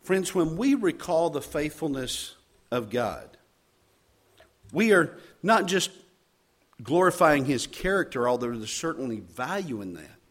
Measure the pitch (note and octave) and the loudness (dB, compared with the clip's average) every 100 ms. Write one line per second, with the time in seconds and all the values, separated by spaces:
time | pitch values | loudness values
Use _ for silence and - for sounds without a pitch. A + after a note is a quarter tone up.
0 | - F#3+ F3+ F#3+ D#3+ D#3+ C4+ C#4 G3 D3+ | 0 -2 0 0 0 0 0 2 0 -2
1 | - E3 E3+ D3 - D#3 D3+ - D#3+ C3+ | -2 0 0 -2 -6 -4 -4 -4 -6 -4
2 | B2+ - - - _ _ _ A#2+ A2 A#2 | -6 -8 -10 -16 _ _ _ -4 -2 -2
3 | A2+ D2 G#1+ _ _ _ _ _ _ _ | -2 -6 -14 _ _ _ _ _ _ _
4 | _ _ _ _ _ _ - D3+ A3 G3 | _ _ _ _ _ _ -6 0 6 6
5 | C#3+ - - _ F3 A3 F#3+ F#3 - - | 6 -4 -20 _ 2 4 4 0 -2 -8
6 | _ _ _ _ _ _ _ _ A#2 E3 | _ _ _ _ _ _ _ _ 0 4
7 | F#3 F3 E3 C#3+ C3+ C3 - - F#3 G3 | 4 6 6 6 2 -2 -2 -6 -2 0
8 | E3 C3 A#2+ B2 A#2+ A#2+ G#2+ - E3 D#3+ | -2 -2 0 0 -2 -6 -8 -6 -6 -6
9 | C3 A2 F2+ - B2+ G3 F3+ A2+ G2 E2+ | -6 -8 -10 -10 -6 -6 -6 -8 -8 -12
10 | D2+ - _ | -16 -20 _